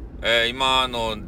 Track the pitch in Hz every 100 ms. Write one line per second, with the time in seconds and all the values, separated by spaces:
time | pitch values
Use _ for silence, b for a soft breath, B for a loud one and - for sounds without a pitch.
0 | - - 110 117 117 127 131 131 127 120
1 | 113 107